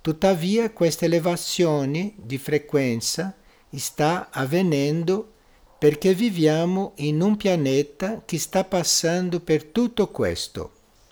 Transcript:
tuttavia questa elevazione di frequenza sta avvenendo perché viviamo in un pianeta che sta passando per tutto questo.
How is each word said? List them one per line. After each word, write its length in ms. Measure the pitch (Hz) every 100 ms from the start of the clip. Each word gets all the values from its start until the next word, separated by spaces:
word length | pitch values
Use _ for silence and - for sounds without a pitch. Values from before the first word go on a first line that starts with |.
tuttavia 680 | 160 156 190 175 180 220 226
questa 340 | - 165 - 165
elevazione 1040 | 170 175 175 - - 165 147 139 156 208 -
di 200 | 117 131
frequenza 960 | - 147 - 147 127 117 - - 190 - _ _ _
sta 580 | 135 - - 151 180 -
avvenendo 960 | 143 131 170 185 139 143 165 165 202 - _ _ _ _ _
perché 320 | 151 151 190
viviamo 760 | 185 240 170 156 156 175 190 196 -
in 220 | 151 151
un 160 | 196 208
pianeta 840 | 196 170 135 135 143 - 190 226
che 140 | - 160
sta 260 | - 190
passando 760 | 190 185 - - 165 180 180 170
per 240 | 170 156
tutto 460 | - 233 240 220 190
questo. 640 | - 95 85 - 95 85 - _ _ _